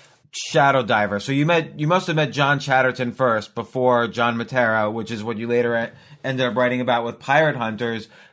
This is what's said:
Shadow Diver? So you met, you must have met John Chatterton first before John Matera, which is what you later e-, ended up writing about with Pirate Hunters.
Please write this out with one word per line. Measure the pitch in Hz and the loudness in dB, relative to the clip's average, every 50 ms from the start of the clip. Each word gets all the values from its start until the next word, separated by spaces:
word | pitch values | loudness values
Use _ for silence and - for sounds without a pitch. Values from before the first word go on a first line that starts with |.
| - _ _ _ _ _ | -20 _ _ _ _ _
Shadow | - - - - - 160 143 139 135 131 120 | -12 -12 -8 0 2 4 4 4 4 2 2
Diver? | 98 120 107 104 98 104 101 | 2 2 2 2 0 -2 -4
So | - - | -4 -2
you | 139 139 147 | -2 0 2
met, | 160 170 165 160 147 - - | 2 2 0 0 -2 -6 -4
you | 147 | 0
must | 151 175 190 185 | 0 0 0 0
have | - 160 | 0 0
met | 156 151 131 | 0 0 -2
John | 110 135 143 139 143 139 | 0 0 2 2 2 0
Chatterton | - 143 135 131 131 127 120 131 127 120 110 | 0 2 2 4 4 2 0 -2 -4 -4 -2
first | - 131 123 113 107 104 - - | 0 0 2 2 0 -2 -6 -8
before | 117 110 107 - 127 127 127 123 120 117 | -10 -8 -6 -4 0 2 4 4 2 2
John | 110 98 117 117 120 117 | 0 -2 0 0 0 0
Matera, | 117 117 113 131 127 120 113 110 110 107 107 | -2 -4 -2 0 0 2 2 2 2 0 0
which | 110 113 110 101 | -2 -4 -6 -6
is | 117 107 104 | -8 -8 -6
what | 113 113 | -6 -6
you | 104 117 | -6 -4
later | 117 120 120 120 120 117 | -2 0 0 0 0 0
e-, | 117 113 113 - - - - - - - | -2 -2 -4 -8 -16 -20 -20 -20 -10 -8
ended | 135 131 127 131 | -6 -2 -2 -2
up | 123 107 | 0 0
writing | 123 123 123 123 123 | 2 0 2 0 0
about | 127 127 120 120 117 | 0 0 0 0 -2
with | 117 117 - | -4 -8 -8
Pirate | - - 139 151 160 151 135 | -2 2 2 4 4 2 0
Hunters. | 127 117 110 110 104 120 117 113 110 104 - - - - - | -2 -4 -6 -4 -4 -6 -6 -6 -6 -10 -12 -20 -20 -20 -20